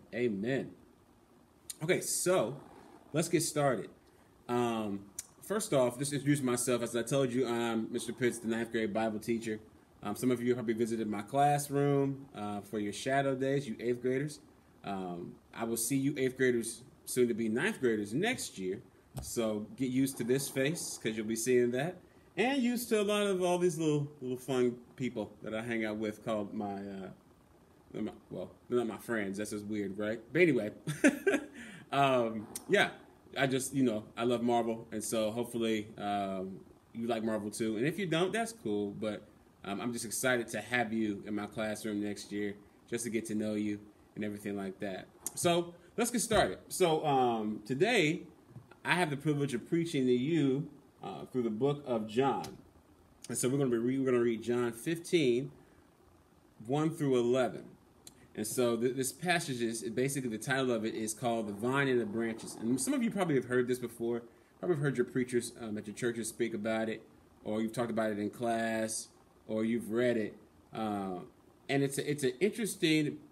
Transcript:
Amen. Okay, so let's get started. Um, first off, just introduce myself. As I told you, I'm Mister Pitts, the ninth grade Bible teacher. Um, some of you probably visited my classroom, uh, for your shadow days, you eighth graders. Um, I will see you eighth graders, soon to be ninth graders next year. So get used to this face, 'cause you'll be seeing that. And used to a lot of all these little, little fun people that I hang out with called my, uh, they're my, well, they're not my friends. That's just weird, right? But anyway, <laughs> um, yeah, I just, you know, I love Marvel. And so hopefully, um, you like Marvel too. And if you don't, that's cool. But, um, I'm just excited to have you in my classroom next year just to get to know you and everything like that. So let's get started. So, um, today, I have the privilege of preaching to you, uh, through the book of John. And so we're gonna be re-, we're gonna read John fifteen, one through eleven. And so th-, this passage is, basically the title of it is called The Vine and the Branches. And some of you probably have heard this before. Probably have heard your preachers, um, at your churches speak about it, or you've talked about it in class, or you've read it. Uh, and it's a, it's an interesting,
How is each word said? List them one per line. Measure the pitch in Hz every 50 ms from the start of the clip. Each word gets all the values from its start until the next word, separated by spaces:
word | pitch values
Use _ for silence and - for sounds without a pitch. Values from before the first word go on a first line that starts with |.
| - -
Amen. | - 117 123 120 101 95 104 123 135 120 90 - - - - - - - - - - _ _ _ - - - _ _ _ - - - -
Okay, | 156 165 175 -
so | - - - - - 175 185 170 117 110 139 - - - - - - - - - - -
let's | - 151 170 170
get | 180 156 143
started. | - - 147 143 139 123 95 - - - - - - - - - - - - - -
Um, | 120 123 120 117 117 110 110 104 101 98 98 - - - - - - -
first | - - 190 220 208 -
off, | 151 135 127 127 -
just | - 143 143
introduce | 147 131 - 143 143 139
myself. | 127 123 120 123 - 131 120 113
As | 120 107 120
I | 117
told | 110 - 147 139 135 127
you, | 117 127 123
I'm | 117 117 117 117 117 113 113 110 110
Mister | 117 120 - -
Pitts, | 104 - 127 120 110 -
the | - 110
ninth | 113 113 117 113
grade | - 113 110 104
Bible | 98 113 113 113 107 104
teacher. | - 120 117 110 110 113 107 107 - - - - - _ - -
Um, | - 104 107
some | - 127 127
of | 123 117
you | 120 123 120
probably | 123 117 117 113
visited | 110 117 110 117 110 110
my | 107 104 101
classroom, | 104 - 135 139 143 147 147 143 143 - 139 143 143 143 143 139 139 139 139 135 - - -
uh, | 104 104 104 104 104
for | 101 - - 107
your | 104 104
shadow | 101 - - 135 135 139 135 139 135
days, | 123 135 135 139 143 139 110
you | 110 -
eighth | 110 120 123 123
graders. | 123 127 127 135 147 151 - - - - - - - - - -
Um, | - - 98 92 92 87 87 87 90 - - - - - -
I | -
will | 117 113 117
see | 117 - - 139
you | 135 135 143 143 -
eighth | 131 127 123
graders, | - 131 127 120 117 113 117 - - - - - - -
soon | - - 127 123 117
to | 113
be | 107 113 110
ninth | 110 127 165 220 220 -
graders | 131 120 113 104 104 101
next | 113 151 196 233 262 - - - - -
year. | 92 92 98 120 - - - - - _ - -
So | - - - 117 110 110 107 104 107 110 113
get | 107 135 127
used | 127 131 135 135 -
to | - 123
this | 113 127 143 139 -
face, | - 135 135 143 170 - - - - -
'cause | - 117 110
you'll | 113 107
be | 107 113
seeing | 110 - 127 123 123 123 120
that. | 120 127 147 180 180 - - - - - - - -
And | - 214 254 277 285
used | 233 240 247 220 - -
to | 226 214
a | 202
lot | 202 208 208 208 202
of | 190 180
all | 180 175 180 175
these | 175 180 156 160
little, | 165 156 147 147 143 143 - -
little | 127 127 127
fun | 127 - - 131 127 123 123 117 - - - -
people | - 131 117 - 110 104 - - -
that | - 107 107
I | 110
hang | 117 120 117 113 110
out | 107 107 107
with | 110 104 104 - -
called | 120 110 107 104 98
my, | - 110 104 101 98
uh, | 98 101 98 98 95 95 95 - - - - - _ - - - - - - - - - -
they're | - -
my, | 107 98 - - - -
well, | 101 92 92 95 - - - -
they're | 123 120
not | 117 110
my | 98 -
friends. | - - 117 110 101 95 98 104
That's | 104 104
just | 107 104 104
weird, | 104 107 104 101 95 95
right? | 101 107 107 113 117 - -
But | - 165
anyway, | 180 165 131 113 104 107 - - - - - -
<laughs> | - 277 - - - 381 - - - - - - - - - - - -
um, | 135 139 139 135 131 123 117 113 110 107 104 - - - - -
yeah, | 185 202 139 - - - - - - - - - - -
I | 139
just, | 135 131 131 123 - 143
you | 139 131
know, | 120 107 107 107 - -
I | 117 117
love | 123 123 113
Marvel. | 117 120 120 117 113 117 113 113 - -
And | 113 107
so | 104 - 117 113 110 107
hopefully, | 110 123 117 120 - 117 113 113 110 107 104 110 -
um, | - 101 101 101 101 98 98 95 95 95 95 95 - - - - - _ _
you | - 113 117
like | 117 117 113
Marvel | 107 113 107 104 101 107
too. | 104 - 117 110 110
And | 104 123
if | 156 170 -
you | 196
don't, | 165 160 160 185 185
that's | - 226 226 226
cool. | - - - 110 104 104 104 101
But, | 101 98 110 107 104 95 - - - - - - - _ -
um, | 98 101 98
I'm | 101 120 117
just | 117 117
excited | 104 - - - 131 127 120 113 -
to | - 107
have | 101 110 123 123 117 107
you | 110 113 110 104 98 95 87
in | 104 104
my | 101 104
classroom | 104 - 113 107 107 107 104 - 110 104 101
next | 104 104 101 - - -
year | 101 104 104 101 98 - - - - - - -
just | 120 120 120
to | 120
get | 107 113 107
to | - 107
know | 107 107 107 107
you | 104 104 104 104 101 - - - - - - -
and | 101 104
everything | 104 104 101 - 104 101
like | 101 98 95 92 -
that. | 110 98 92 101 - - - - - - -
So | - - 175 170 175 170 170 - - - - -
let's | - 240 233
get | - 226
started. | - 220 220 190 143 98 90 - - -
So, | - - 185 165 156 151 151
um, | 147 139 131 127 120 117 113 107 107 107 - -
today, | - 131 135 180 226 254 208 160 151 170 - - - - - - - - - - - - - -
I | 135 156
have | 175 180 156
the | 143
privilege | 139 147 156 147 147 143 135 123
of | 110 - -
preaching | 175 170 165 170 - 139 127
to | 127
you, | 123 123 127 151 170 156 143 135 131 143 156 - - - - - _ -
uh, | - 98 95 67 -
through | - - 127
the | 117 113
book | 107 107 131 143 147 147 -
of | 127 120 110 107 107
John. | 107 123 139 - - - - - - - - - - - - _ - - - _ _ _ - -
And | 120 -
so | - 123
we're | 135 139
gonna | 143 127
be | 120 113
re-, | 117 123 131 135
we're | 131
gonna | 131 123 120
read | 117 120 113 107
John | 101 113 120 123 123 120
fifteen, | 117 - - 160 170 165 - - 185 170 143 123 117 127 143 147 - - - - - - - - _ _ _ - - - _ _ _ _ _ _ _ - 107
one | 113 135 147 156 165
through | 156 156 151 139 127
eleven. | 123 117 120 123 131 123 107 80 65 60 - - - - - - - - - - - - - -
And | - 107
so | - - 131 123 117 117
th-, | 110 120 131 127
this | 135 127 127
passage | - - 165 180 170 175 - 143 127 120
is, | 120 113 117 113
basically | 127 117 104 117 127 139 139 143 127 120
the | 110
title | 107 - 139 131 135 131 127
of | 120 110 107
it | 110 -
is | 113 110 107 -
called | - 123 117 117 113 107
The | 104 101
Vine | 98 113 123 131 143 139 135
and | 127 120
the | 113
Branches. | 104 101 113 117 113 110 - - 90 - -
And | 107 113 131 131
some | - 262
of | 294 269
you | 233 226
probably | 190 196 180 165 143
have | 127 113
heard | 120 123 127 123
this | 123 127 123
before. | 123 113 - - 117 117 120 117 120 - - - - _ _ -
Probably | 185 180 175
have | 139
heard | 143 143 123 120
your | 120
preachers, | - - 131 123 - 123 120 113 - - -
um, | 117 107 104 104
at | -
your | 107 101
churches | - 131 120 117 117 107 -
speak | - - 117 113
about | 113 107 104 113 110 110 113 110
it, | 107 - - - - - - - - - -
or | 110 107 110
you've | 113 110
talked | - 123 120 113
about | 110 113 110 110
it | 104 101
in | 104 101
class, | - - 123 117 117 113 113 113 113 110 110 110 - - - - - - - - - - - -
or | 110 110 110
you've | 113 120 117 95 98
read | 107 117 123 123 117 110
it. | 104 98 - - - - _ - - _ -
Uh, | 113 110 107 104 101 98 95 92 90 90 - - - - - - _ - -
and | 135 139
it's | 139 135 -
a, | 143 - -
it's | 147 147 131
an | 127 127 -
interesting, | 180 214 208 - 226 180 - - 175 160 156 156 151 135 - - - -